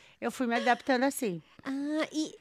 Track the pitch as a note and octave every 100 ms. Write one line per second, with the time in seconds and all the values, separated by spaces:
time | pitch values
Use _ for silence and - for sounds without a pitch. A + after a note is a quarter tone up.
0 | - _ A#3 - A#3+ A#3 A#3+ A#3 - B3+
1 | C4+ - A3 E3+ - - C#4 C4+ C#4+ D#4
2 | D4+ D4+ D#4 -